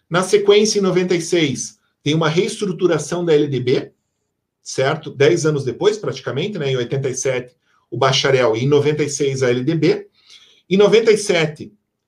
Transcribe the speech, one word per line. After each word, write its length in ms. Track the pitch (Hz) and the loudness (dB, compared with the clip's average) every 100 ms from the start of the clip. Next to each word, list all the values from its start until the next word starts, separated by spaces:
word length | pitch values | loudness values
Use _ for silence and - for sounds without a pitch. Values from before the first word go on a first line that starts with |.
| _ | _
Na 120 | 170 | -4
sequência, 580 | 185 208 202 208 214 208 | 0 2 4 4 4 0
em 20 | |
noventa 340 | 190 175 180 175 | 0 0 0 -2
e 60 | |
seis, 580 | 160 180 151 117 - - _ _ | 0 0 0 -2 -10 -16 _ _
tem 100 | 143 | -2
uma 140 | 156 160 | 0 0
reestruturação 960 | 160 220 - 202 165 180 160 - 170 | 0 -2 -2 -6 0 0 0 -2 -4
da 100 | 175 | 2
L 140 | 151 147 | 2 2
D 120 | 127 | -2
B, 300 | 123 135 - _ _ _ _ _ _ _ | 0 0 -2 _ _ _ _ _ _ _
certo? 500 | - - 131 160 151 | -10 -4 -2 -2 -6
Dez 340 | 135 139 175 156 | 0 2 2 0
anos 180 | 147 | -2
depois, 340 | 120 117 185 214 | -4 -2 -2 -2
praticamente, 600 | 139 117 - 120 196 208 | -4 -8 -8 -6 -6 -6
né? 140 | 139 | -4
Em 40 | 131 | -4
oitenta 320 | 120 139 135 | -4 -4 -4
e 80 | 123 | -4
sete, 400 | 139 123 123 _ _ _ _ | -4 -4 -8 _ _ _ _
o 80 | - | -2
bacharel, 560 | 131 135 143 135 120 110 | 0 2 2 2 2 0
e 100 | 135 | 2
em 20 | |
noventa 340 | 147 143 151 | 2 2 0
e 80 | 147 | -2
seis, 340 | - 139 131 | -2 -4 0
a 60 | 127 | 0
L 140 | 123 | 0
D 120 | 127 160 | -2 0
B. 320 | 151 208 - _ _ - _ _ - | 0 0 -6 _ _ -20 _ _ -2
Em 60 | 190 | 2
noventa 360 | 202 208 226 | 4 4 4
e 60 | 214 | 2
sete, 540 | - 175 156 - - _ _ _ | 2 0 -2 -6 -16 _ _ _